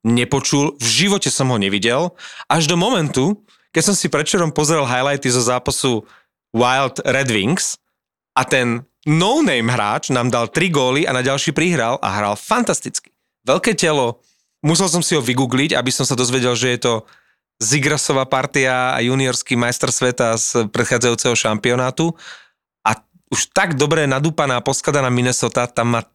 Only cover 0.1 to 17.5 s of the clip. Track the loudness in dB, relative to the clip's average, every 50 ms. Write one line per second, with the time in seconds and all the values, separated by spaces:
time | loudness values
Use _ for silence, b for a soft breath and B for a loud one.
0.1 | 2 2 2 0 0 -2 0 0 0 2 0 0 -2 -4 -4 -2 0 0 2 2
1.1 | 0 0 0 -2 -2 0 0 0 0 0 0 0 0 0 0 0 0 0 -2 -4
2.1 | B B B B B B B B 0 0 0 2 0 0 2 2 2 0 0 0
3.1 | 0 0 0 0 -2 -4 b b b b b b -2 0 0 0 0 0 -2 -2
4.1 | -2 -2 -2 0 0 0 0 0 0 0 0 2 0 0 0 0 0 0 0 0
5.1 | -2 -2 -2 0 0 0 0 0 0 0 -2 -4 -4 -2 0 0 -2 -2 b b
6.1 | b b b b b _ _ _ 0 2 2 4 4 2 0 -2 -4 -4 -2 0
7.1 | 0 0 0 0 0 0 2 0 0 -2 -2 -6 -8 _ _ _ _ _ _ _
8.1 | _ _ _ _ _ -2 0 2 2 2 2 0 -2 -4 -8 _ _ _ _ 0
9.1 | 2 2 4 2 2 2 2 2 2 2 0 0 0 0 0 0 -2 -2 -2 -2
10.1 | -2 0 0 0 0 0 -2 -2 0 -2 0 0 0 0 0 0 0 0 0 0
11.1 | -2 -2 0 -2 -2 -2 -2 -2 0 0 0 0 0 0 0 -2 -2 -2 -4 -4
12.1 | -2 -2 -2 -2 -4 -6 -2 -2 0 0 0 0 -2 -2 -4 -8 -10 -10 _ _
13.1 | _ _ _ _ _ _ _ 0 0 2 2 0 0 2 0 0 2 2 0 -2
14.1 | -4 _ _ _ _ _ _ _ _ _ 0 0 2 2 2 0 0 0 0 0
15.1 | 0 0 0 0 0 0 0 0 2 0 0 2 0 0 0 -2 -2 -2 -2 -2
16.1 | 0 0 0 0 0 0 0 0 0 0 0 -2 -2 0 0 0 -2 -2 b b
17.1 | b b b b b b b _